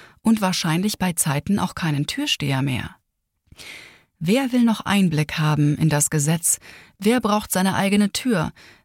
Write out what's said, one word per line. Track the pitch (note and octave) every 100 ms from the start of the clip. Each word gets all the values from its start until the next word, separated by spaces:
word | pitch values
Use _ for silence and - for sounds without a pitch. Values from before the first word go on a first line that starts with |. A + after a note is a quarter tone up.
| - _
und | G#3+ A3
wahrscheinlich | F#3+ F3+ F3 D#3+ G3+ -
bei | F#3
Zeiten | E3 D#3+ C#3+ - G3
auch | F#3 -
keinen | D#3+ C#3+ D3+
Türsteher | - D4 - C#3 C3+
mehr. | C#3 B2+ - - _ _ _ _ _ - - - - - _ _
Wer | D#3+ A#3+ C4
will | B3+
noch | A#3 G#3+
Einblick | - G3+ F#3 D3 D3+ -
haben | D3+ D3+ D3 D3+
in | D#3
das | D3 -
Gesetz? | D#3 C#3+ E3 - - - - - _
Wer | G3 B3
braucht | A3 G#3 -
seine | F#3 F#3+ -
eigene | G3 G3+ G3+
Tür, | - B3+ G3 - - - -